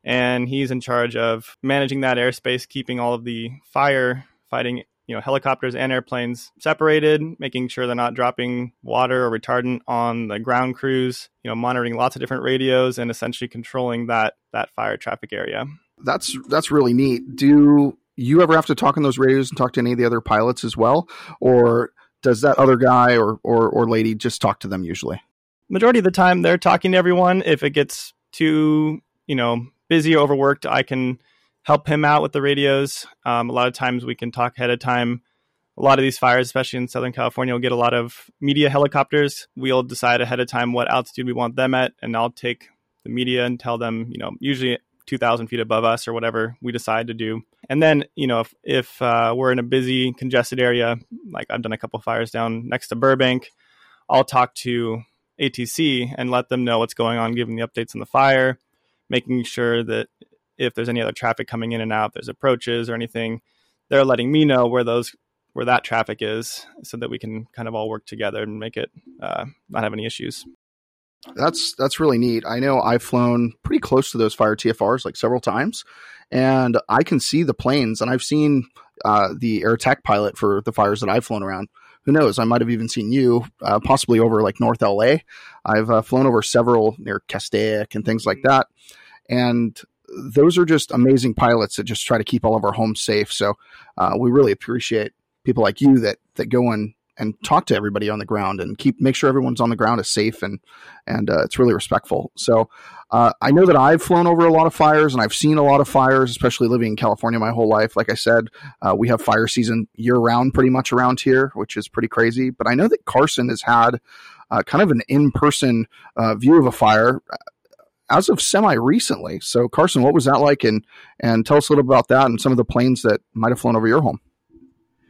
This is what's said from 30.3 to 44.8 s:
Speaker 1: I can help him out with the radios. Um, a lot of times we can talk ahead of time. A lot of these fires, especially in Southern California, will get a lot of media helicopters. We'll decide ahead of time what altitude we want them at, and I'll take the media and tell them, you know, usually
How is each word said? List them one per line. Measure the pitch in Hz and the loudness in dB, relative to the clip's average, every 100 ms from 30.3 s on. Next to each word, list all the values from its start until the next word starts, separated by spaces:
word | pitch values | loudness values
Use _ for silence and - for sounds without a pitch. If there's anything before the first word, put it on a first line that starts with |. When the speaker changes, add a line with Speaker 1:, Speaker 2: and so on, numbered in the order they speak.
| 139 139 143 | 2 2 0
Speaker 1:
I | 147 127 | -2 -4
can | 135 131 127 127 _ _ _ _ | -2 -4 -4 -6 _ _ _ _
help | - 147 151 | 0 0 0
him | 151 | 0
out | 151 147 | 2 2
with | 147 | 0
the | 147 | -2
radios. | 139 139 143 135 139 - - _ 127 | -2 0 2 0 -2 -8 -16 _ -4
Um, | 120 120 | -2 -2
a | |
lot | 123 123 | 0 -2
of | |
times | 123 127 123 123 | -2 -4 -4 -6
we | |
can | 117 120 | -10 -10
talk | 123 120 - | -4 -4 -2
ahead | 123 | -4
of | 120 | -2
time. | 127 123 120 120 _ _ _ _ _ - | -2 -2 -2 -6 _ _ _ _ _ 0
A | |
lot | 135 135 | 2 4
of | |
these | 135 - | 2 0
fires, | 131 123 123 | 2 2 0
especially | 135 127 127 | -4 -6 -8
in | 123 | -6
Southern | 127 123 | -6 -6
California, | 127 120 - 127 | -4 -6 -4 -4
will | 120 | -2
get | 123 | -2
a | 120 | 0
lot | 120 | 0
of | 120 120 - _ _ | 0 -4 -12 _ _
media | 143 143 143 | -2 2 2
helicopters. | 143 143 143 135 147 143 - - | 2 2 0 0 0 0 -4 -16
We'll | - 131 127 | -8 0 0
decide | 123 123 123 120 | -2 -4 0 0
ahead | 120 123 | 0 -4
of | 123 | -4
time | 120 120 | -4 -2
what | 120 117 | -2 0
altitude | 127 120 - 123 | -2 -4 -8 -8
we | |
want | 120 120 127 | -6 -6 -2
them | 131 | -2
at, | 131 127 - | 0 -2 -6
and | 113 117 | -8 -4
I'll | 117 | -4
take | - 123 120 _ _ _ _ | -6 -10 -10 _ _ _ _
the | - | -10
media | 120 123 123 | -6 -2 -2
and | 123 123 | -2 -4
tell | 117 117 | -6 -6
them, | 117 113 117 | -6 -8 -10
you | - | -12
know, | - - | -12 -8
usually | 135 131 127 120 | -6 -4 -4 -4